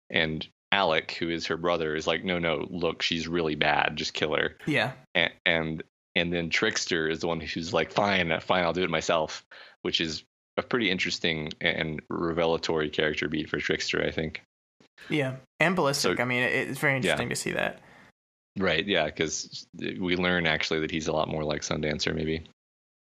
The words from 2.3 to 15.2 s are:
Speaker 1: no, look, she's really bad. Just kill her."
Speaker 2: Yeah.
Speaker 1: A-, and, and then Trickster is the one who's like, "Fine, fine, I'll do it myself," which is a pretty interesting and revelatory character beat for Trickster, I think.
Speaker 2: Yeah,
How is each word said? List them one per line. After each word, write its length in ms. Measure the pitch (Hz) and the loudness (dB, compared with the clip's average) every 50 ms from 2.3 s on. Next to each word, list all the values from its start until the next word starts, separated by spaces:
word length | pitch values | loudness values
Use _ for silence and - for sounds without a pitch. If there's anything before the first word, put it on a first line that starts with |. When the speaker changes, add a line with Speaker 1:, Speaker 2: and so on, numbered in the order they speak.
| 90 87 | 0 0
Speaker 1:
no, 280 | 85 82 78 71 80 - | 2 0 0 0 -2 -4
look, 320 | - 87 85 82 80 - | -4 -2 0 -2 -2 0
she's 260 | - - 87 82 76 | -2 0 0 0 -2
really 280 | 80 85 87 80 78 76 | 0 0 0 2 2 2
bad. 400 | 76 78 76 73 71 - - 78 | 2 2 4 4 4 2 0 -2
Just 180 | 76 78 - - | -2 -6 -4 -4
kill 220 | - - 76 76 | -2 -2 0 2
her." 220 | - - - - - - | 2 0 0 -2 -4 -4
Speaker 2:
Yeah. 260 | 165 143 120 107 131 135 - - _ - | 0 0 2 0 0 -4 -10 -12 _ 0
Speaker 1:
A-, 160 | 90 82 - - _ - | 0 0 0 -2 _ 0
and, 380 | 92 82 80 80 80 80 80 - _ _ _ _ _ - | 2 2 2 2 0 -4 -6 -8 _ _ _ _ _ -2
and 180 | 92 85 87 87 | 0 0 2 0
then 160 | 85 85 82 | 0 0 0
Trickster 580 | - - 110 110 110 - - - 90 82 80 | 0 2 2 2 0 -2 -2 -2 0 0 0
is 120 | 78 82 80 | 0 -2 -2
the 80 | 90 | -2
one 120 | 85 85 82 | -2 -2 -2
who's 340 | 78 78 - - 82 85 - | -4 -4 -4 -4 -4 0 0
like, 180 | 82 - - | 0 0 2
"Fine, 460 | - - 104 101 98 95 87 82 - 90 | 2 2 2 2 2 2 2 2 0 -2
fine, 220 | - - 95 92 87 | 0 2 2 4 4
I'll 80 | 82 85 | 2 2
do 100 | 90 92 | 0 0
it 60 | 82 | 2
myself," 560 | 80 80 - - 87 80 78 - - - - - - - - - - _ - | 0 0 2 2 2 2 2 0 -4 -12 -14 -18 -20 -20 -20 -20 -14 _ -6
which 180 | 92 - - | -2 0 0
is 220 | 85 80 78 - - _ _ _ _ _ - | 0 0 -4 -8 -12 _ _ _ _ _ -6
a 60 | - - | -6 -2
pretty 260 | - - 123 113 87 | 0 0 2 2 2
interesting 640 | 95 92 - 92 - - - 87 80 78 76 71 - - | 2 2 0 -2 -2 -2 0 0 0 0 -4 -6 -6 -2
and 400 | - 85 78 80 82 80 76 76 - - | 0 0 0 0 -2 -2 -4 -6 -6 -6
revelatory 800 | 82 82 85 82 80 85 82 82 82 78 - - 82 78 78 76 | -4 -2 -2 0 0 2 2 2 2 0 0 0 0 0 0 0
character 400 | - - 78 76 78 - 80 78 | 0 0 0 2 2 0 -2 -2
beat 200 | 78 78 73 - | -2 -2 -2 -2
for 100 | - 73 | -4 -4
Trickster, 440 | - - 78 - - - - 80 78 | -2 -2 -2 -2 -2 -2 0 0 0
I 80 | 76 | 0
think. 300 | 78 82 80 78 - - - _ _ _ _ _ _ _ - _ _ - - - | -2 -2 -4 -4 -6 -10 -14 _ _ _ _ _ _ _ -20 _ _ -16 -8 -4
Speaker 2:
Yeah, 260 | 156 151 | -2 -2